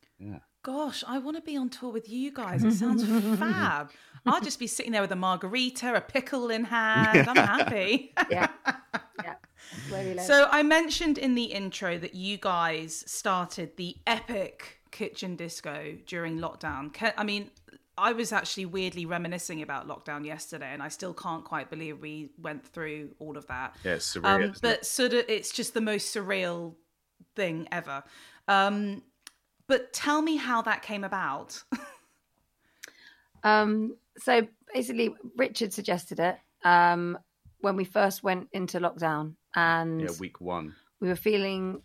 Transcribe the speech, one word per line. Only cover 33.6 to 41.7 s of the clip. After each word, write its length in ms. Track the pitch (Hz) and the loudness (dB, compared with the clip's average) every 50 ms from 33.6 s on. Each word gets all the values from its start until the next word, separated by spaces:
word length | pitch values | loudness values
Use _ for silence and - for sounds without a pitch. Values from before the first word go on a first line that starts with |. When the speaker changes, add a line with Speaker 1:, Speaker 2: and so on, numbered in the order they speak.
| 214 208 214 220 220 226 - - _ _ _ - | 6 4 2 2 0 -2 -6 -10 _ _ _ -8
Speaker 3:
so 300 | - - 247 233 220 220 - _ _ - 427 | 0 4 4 4 4 2 -4 _ _ -6 -4
basically, 420 | 262 247 240 247 226 233 220 - - 403 240 - 233 | -4 -2 -2 0 0 0 0 -2 -6 -14 -12 -2 -2
Richard 360 | 269 - 208 - 233 196 - | -2 -2 0 -2 -4 -2 -4
suggested 460 | - 196 - 175 180 - - 190 - | -6 -2 -2 -2 -2 -2 -6 -2 0
it, 180 | 165 180 180 - _ _ _ _ - | 0 0 0 -2 _ _ _ _ 4
um, 540 | 180 175 175 175 175 175 175 175 175 175 - - _ _ _ _ - _ _ | 6 8 8 8 8 6 2 0 -2 -4 -6 -10 _ _ _ _ -20 _ _
when 160 | - 202 196 | 0 0 2
we 80 | 190 185 | 2 -2
first 380 | 185 - 202 202 196 190 - - | 0 2 2 4 4 2 0 0
went 260 | 196 185 180 185 - - | 0 0 0 -2 -6 -6
into 260 | 196 185 175 - 180 | -6 -6 -4 -2 0
lockdown, 560 | 175 175 - 160 170 160 156 147 151 156 156 - _ _ - | 0 0 -2 0 0 0 0 0 -2 -6 -8 -14 _ _ 0
and 460 | 175 170 165 165 165 165 165 160 160 | 2 4 4 4 2 2 0 -2 -2
Speaker 1:
Yeah, 100 | 156 117 | -2 -4
week 300 | 85 80 95 90 - - | -4 -6 -8 -10 -10 -10
one. 340 | 87 90 90 85 78 78 - - _ _ _ _ | -6 -4 -4 -4 -4 -8 -12 -16 _ _ _ _
Speaker 3:
we 80 | - 180 | -2 -2
were 80 | 180 | -2
feeling 640 | 175 - 214 214 202 196 196 190 190 185 185 | 2 2 2 2 2 2 0 -2 -2 -4 -4